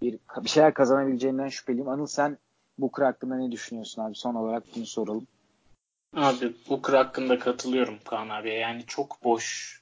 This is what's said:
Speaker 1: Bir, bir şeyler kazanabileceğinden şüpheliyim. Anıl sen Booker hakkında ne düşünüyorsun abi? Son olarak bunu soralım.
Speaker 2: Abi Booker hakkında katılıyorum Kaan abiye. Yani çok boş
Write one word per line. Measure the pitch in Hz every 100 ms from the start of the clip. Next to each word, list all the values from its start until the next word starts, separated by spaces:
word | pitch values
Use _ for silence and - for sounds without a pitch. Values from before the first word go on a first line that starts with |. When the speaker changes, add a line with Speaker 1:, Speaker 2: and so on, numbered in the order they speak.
Speaker 1:
Bir, | 120 110 - 123
bir | 113
şeyler | 156 156
kazanabileceğinden | 147 127 135 135 123 135 131 135
şüpheliyim. | - - 123 139
Anıl | 135 147
sen | - 147 139 _ _ _ -
Booker | 131 -
hakkında | 135 123 127 131
ne | 127
düşünüyorsun | 113 - 117 104 -
abi? | 110
Son | 101 123
olarak | 117 113 117 - 117
bunu | 110
soralım. | 113 107 107 - _ _ _ _ _ _ _ _
Speaker 2:
Abi | 156 139 123 120 - -
Booker | 135 -
hakkında | 135 127 131 131 123
katılıyorum | 127 123 127 127 120 104
Kaan | - 110 110
abiye. | 107 110
Yani | 110 113 117 -
çok | - 139 -
boş | 120 113 - - - -